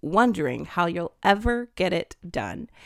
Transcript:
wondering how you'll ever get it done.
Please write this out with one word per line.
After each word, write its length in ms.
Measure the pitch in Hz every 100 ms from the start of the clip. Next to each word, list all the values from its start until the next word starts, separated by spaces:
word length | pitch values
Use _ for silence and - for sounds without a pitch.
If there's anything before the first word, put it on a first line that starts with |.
wondering 600 | 147 190 247 185 139 123 151
how 200 | - 170
you'll 280 | 175 170 -
ever 460 | 190 202 240 240 240 -
get 180 | 185
it 220 | 170 - - 175
done. 400 | 143 101 - 226 -